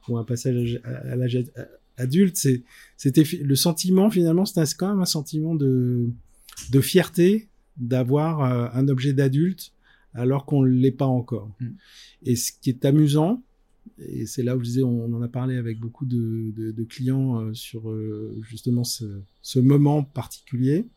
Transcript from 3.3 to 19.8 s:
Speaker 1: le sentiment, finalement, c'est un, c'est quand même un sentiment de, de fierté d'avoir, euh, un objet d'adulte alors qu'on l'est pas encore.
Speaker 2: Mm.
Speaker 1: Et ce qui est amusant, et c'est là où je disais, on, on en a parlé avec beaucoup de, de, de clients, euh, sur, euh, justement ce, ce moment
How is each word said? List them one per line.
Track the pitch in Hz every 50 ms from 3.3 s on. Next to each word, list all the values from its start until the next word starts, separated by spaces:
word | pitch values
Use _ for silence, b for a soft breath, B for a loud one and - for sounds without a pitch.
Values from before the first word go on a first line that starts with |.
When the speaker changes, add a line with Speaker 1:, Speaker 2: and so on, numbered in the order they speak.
| 175 175 147
Speaker 1:
le | 139 139
sentiment, | 135 - 180 165 - - 180 185 185 190 220
finalement, | 220 190 170 165 160 175 190
c'est | - - 180
un, | 160
c'est | 143 -
quand | - 180 190
même | 208 196
un | 180
sentiment | 175 - 160 139 - - 156 156 160 165
de, | 156 143 135 131 127 123 123 123 120 120 120 120 120 - _ _ _ _ - - - - -
de | 120 139
fierté | 131 - - 185 165 - - - 170 185 202 220 214 _ _ _ _ _ _ -
d'avoir, | 123 120 131 127 127 120 135 143 151 160 165 151 139
euh, | 127 123 120 120 120 117
un | 127 135 139
objet | 139 127 127 147 139
d'adulte | 135 139 135 131 143 165 185 185 - - - _ b b b b b b b _
alors | 117 120 127 135 135 135
qu'on | - 151 139 135
l'est | 127 127 127 127 135
pas | 131 131 143
encore. | 135 127 127 120 - 123 107 101 107 101 _
Speaker 2:
Mm. | 123 120 - B B B B B B B B B -
Speaker 1:
Et | - 123
ce | 113 - - - _
qui | - -
est | 127 127 -
amusant, | 139 139 151 151 147 143 151 151 175 226 254 - _ _ _ _ _ _ _ _ 220 _ -
et | - - - 131 113
c'est | 110 - -
là | 120 120 127 131
où |
je | 120
disais, | 117 120 131 131
on, | 123 120 117 117
on | 117 117
en | 117
a | 120 120
parlé | 120 123 127 131 127
avec | 127 117 117 113 110
beaucoup | 117 117 117 - 147 127
de, | 123 120 117 113 113 113 113 110 107 113
de, | 113 110
de | 110 110 117
clients, | 113 - - 127 127 131 135 135 131 123 113
euh, | 110 110 110
sur, | 113 - - - 113 110 110
euh, | 110 110 107 110 107 107 107 107 107 107
justement | 110 110 117 110 - 127 120 120 120
ce, | 117 - - 113 104 101 98 101 _ _ _ _
ce | - - 131
moment | 127 131 143 147